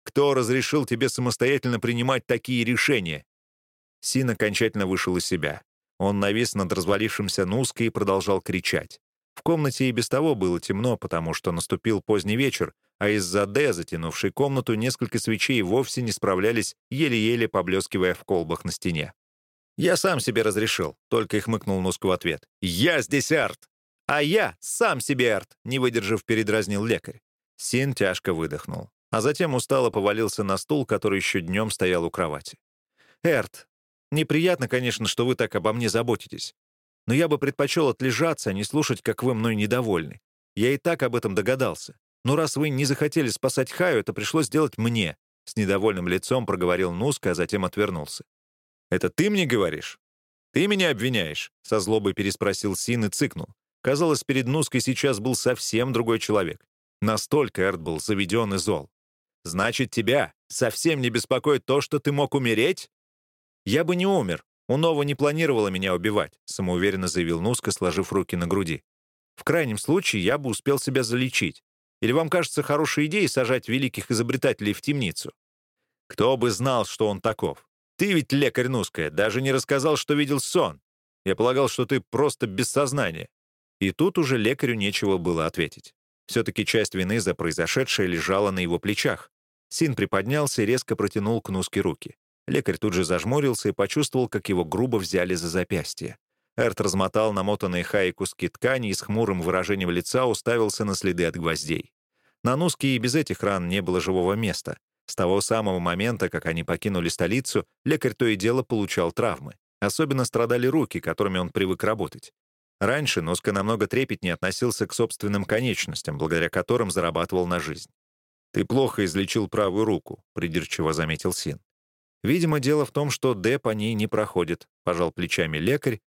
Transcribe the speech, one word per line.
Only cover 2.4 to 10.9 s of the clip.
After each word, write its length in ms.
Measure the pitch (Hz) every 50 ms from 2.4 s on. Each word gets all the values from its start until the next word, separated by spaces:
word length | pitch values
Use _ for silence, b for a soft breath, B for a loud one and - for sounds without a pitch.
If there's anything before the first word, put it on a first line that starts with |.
| - - 131 120 117
решения?» 640 | 110 123 113 - - 147 120 95 82 78 71 - _ _ _ _ _ _ _ _ _ _ _ _ _ _ _
Син 280 | - - - 135 131 123
окончательно 560 | 110 - 110 107 101 - 113 110 - 107 98
вышел 320 | 92 95 90 - - 90 90
из 80 | -
себя. 380 | - 95 87 73 73 73 - - _ _ _ _ _ _ -
Он 220 | 95 98 101 101
навис 340 | 98 101 101 110 120 113 -
над 180 | 104 98 87
развалившимся 720 | 85 92 87 85 101 98 107 110 - - 104 95 - - 98
Нуской 420 | 90 98 123 131 - - - 120 113
и 20 |
продолжал 520 | - - 104 98 98 98 95 101 98 95
кричать. 580 | - - 92 92 87 - - 80 - - - - _ _ _ _ _ _ -
В 80 | -
комнате 440 | - - 170 160 151 139 131 - 139 131
и 20 |
без 180 | 120 113 117 -
того 260 | - 131 156 160 147
было 240 | 107 92 92 87 85
темно, 380 | - - 98 98 113 127